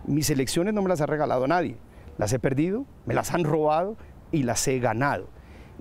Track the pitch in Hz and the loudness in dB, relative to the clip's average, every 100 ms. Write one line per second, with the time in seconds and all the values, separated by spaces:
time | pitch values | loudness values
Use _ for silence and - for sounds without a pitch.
0 | - 143 151 139 131 170 196 208 190 170 | -2 0 2 2 0 0 0 2 2 2
1 | 147 151 139 123 131 175 151 117 - - | 0 0 2 2 2 2 0 -6 -16 -20
2 | - - 104 123 147 135 165 214 277 - | -14 -4 0 0 0 2 0 -2 -6 -10
3 | - 127 - 175 151 156 151 156 190 220 | -2 -2 0 0 2 2 2 2 0 -6
4 | - - - 165 120 107 - 131 120 110 | -14 -20 -2 0 2 0 0 2 2 2
5 | 139 101 - - - - - - | 0 0 -6 -16 -20 -20 -18 -6